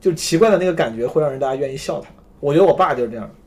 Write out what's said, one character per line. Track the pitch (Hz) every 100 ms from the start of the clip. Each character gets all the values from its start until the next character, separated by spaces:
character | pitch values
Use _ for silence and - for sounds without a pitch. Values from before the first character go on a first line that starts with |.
就 | 196
是 | 160
奇 | - 165
怪 | 220
的 | 190
那 | 185
个 |
感 | 165 135
觉 | 113 123
会 | 156
让 | 151
人 | 135
大 | 135
家 | 135
愿 | 139
意 | 135
笑 | - 147
他。 | - - - _
我 | 143
觉 | 147
得 | 190
我 |
爸 | 160 185
就 | 131 117
是 |
这 | 113
样 | 104 -